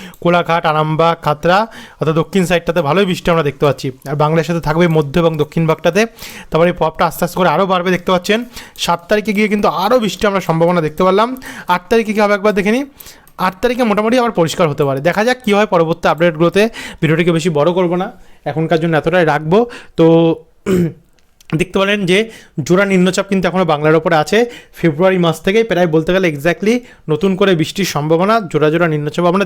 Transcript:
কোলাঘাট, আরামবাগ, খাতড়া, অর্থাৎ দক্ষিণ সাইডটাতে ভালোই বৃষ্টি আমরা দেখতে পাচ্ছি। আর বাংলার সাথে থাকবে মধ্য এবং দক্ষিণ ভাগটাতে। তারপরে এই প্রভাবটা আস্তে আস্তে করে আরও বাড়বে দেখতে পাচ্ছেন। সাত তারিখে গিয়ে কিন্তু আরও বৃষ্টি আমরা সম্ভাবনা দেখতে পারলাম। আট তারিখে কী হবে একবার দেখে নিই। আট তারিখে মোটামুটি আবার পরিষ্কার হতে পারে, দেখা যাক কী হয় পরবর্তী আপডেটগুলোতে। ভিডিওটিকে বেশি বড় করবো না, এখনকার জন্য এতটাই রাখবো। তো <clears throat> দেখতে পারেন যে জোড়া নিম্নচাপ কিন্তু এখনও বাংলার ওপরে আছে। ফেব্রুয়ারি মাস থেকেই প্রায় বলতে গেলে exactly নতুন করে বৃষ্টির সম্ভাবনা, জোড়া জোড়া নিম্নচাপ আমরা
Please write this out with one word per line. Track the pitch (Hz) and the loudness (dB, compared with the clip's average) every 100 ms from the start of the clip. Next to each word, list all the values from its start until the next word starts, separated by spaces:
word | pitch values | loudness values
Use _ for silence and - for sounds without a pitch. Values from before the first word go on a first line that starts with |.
| - - | -20 -4
কোলাঘাট, | 175 175 165 165 170 | 0 0 2 0 0
আরামবাগ, | 156 156 156 165 165 147 | 0 0 0 0 0 -2
খাতড়া, | 147 170 190 220 - - - | -2 2 0 0 -8 -20 -6
অর্থাৎ | 143 160 | -2 -2
দক্ষিণ | 156 196 170 | 0 0 0
সাইডটাতে | 175 170 170 | 0 0 -2
ভালোই | 143 165 196 | 0 0 0
বৃষ্টি | 180 185 | -2 0
আমরা | 165 147 | 0 0
দেখতে | 139 151 | 0 -2
পাচ্ছি। | 131 139 123 139 | 0 -6 -10 -8
আর | 143 | -2
বাংলার | 151 160 156 | 0 0 -2
সাথে | 170 151 | -4 -2
থাকবে | 156 175 156 | 0 2 2
মধ্য | 143 170 | 0 0
এবং | 165 156 | 0 0
দক্ষিণ | 147 - 160 | -4 -2 0
ভাগটাতে। | 156 175 185 226 - - - - | 0 0 0 -2 -4 -18 -18 -6
তারপরে | 160 175 | 0 0
এই | 175 | 2
প্রভাবটা | 160 - 175 | -4 0 -4
আস্তে | - 175 | -2 -6
আস্তে | - | 0
করে | 180 151 | 0 2
আরও | 190 | 0
বাড়বে | 185 180 180 | 0 0 -2
দেখতে | 185 | 0
পাচ্ছেন। | 180 180 214 240 - - - | -2 0 -2 -4 -14 -20 -10
সাত | - 175 - | -4 -4 0
তারিখে | 208 214 202 | -2 0 -2
গিয়ে | 214 | 0
কিন্তু | 208 202 156 | 0 -2 -2
আরও | 196 254 | 0 0
বৃষ্টি | 214 - 214 | 0 -2 -2
আমরা | 196 165 | -2 -2
সম্ভাবনা | 160 170 180 151 | 0 2 2 -2
দেখতে | 151 185 | 0 2
পারলাম। | 196 233 254 - - - | 2 0 -4 -14 -14 -4
আট | 180 - | -4 0
তারিখে | 226 220 208 | 0 0 0
কী | |
হবে | 208 202 | 0 2
একবার | 208 208 | 0 0
দেখে | 196 240 | 0 -2
নিই। | 277 - - - _ - | -4 -14 -20 -20 _ -6
আট | 185 190 | -6 -2
তারিখে | 240 247 | -4 0
মোটামুটি | 240 202 220 254 | 0 0 2 0
আবার | 233 180 | 0 0
পরিষ্কার | 165 - 165 | -2 0 -2
হতে | 143 143 | 0 -2
পারে, | 135 160 | 0 -2
দেখা | 175 220 | 0 -2
যাক | 254 - | -2 0
কী | |
হয় | 202 214 | 0 2
পরবর্তী | 175 160 165 185 | 2 0 0 -2
আপডেটগুলোতে। | 151 175 156 170 190 220 - - - | 2 0 2 0 2 0 -2 -14 -4
ভিডিওটিকে | 143 160 175 165 | 0 2 2 0
বেশি | 170 143 | 0 2
বড় | 151 175 | 2 2
করবো | 180 175 | 0 -2
না, | 196 - - - 151 | -4 -10 -20 -12 -8
এখনকার | 143 160 170 | -4 0 0
জন্য | 170 156 | 2 0
এতটাই | 160 180 156 | 2 2 2
রাখবো। | 151 156 196 240 - - - | 0 2 0 0 -6 -12 2
তো | 165 165 165 156 - _ - | 4 6 4 0 -6 _ -2
<clears throat> | 185 165 - _ _ _ _ - 156 | 0 0 -4 _ _ _ _ -6 -4
দেখতে | 180 196 | -2 0
পারেন | 196 208 180 | 0 0 2
যে | 185 220 - - - 131 | 0 0 -8 -16 -8 0
জোড়া | 180 202 | 2 2
নিম্নচাপ | 190 185 185 190 | 2 2 0 -2
কিন্তু | 190 180 | -2 -2
এখনও | 180 170 | 0 0
বাংলার | 147 151 160 | 0 2 2
ওপরে | 175 160 | 2 0
আছে। | 151 208 240 - - - | 2 0 0 -4 -20 -2
ফেব্রুয়ারি | 170 147 185 190 170 | -2 2 2 2 0
মাস | 160 - | 0 0
থেকেই | 214 226 | 0 0
প্রায় | 175 180 156 | 0 2 0
বলতে | 156 185 | 0 0
গেলে | 180 | 0
exactly | 147 156 170 202 247 - - - | -2 -2 -2 0 -2 -4 -16 -6
নতুন | 151 196 185 | -2 0 0
করে | 196 170 | 2 2
বৃষ্টির | 123 - 185 147 | -2 -4 -4 -2
সম্ভাবনা, | 151 165 190 226 170 | 0 0 2 0 0
জোড়া | 147 151 | 0 0
জোড়া | 165 170 | 2 0
নিম্নচাপ | 151 147 175 175 | 0 -4 -2 0
আমরা | 185 | 0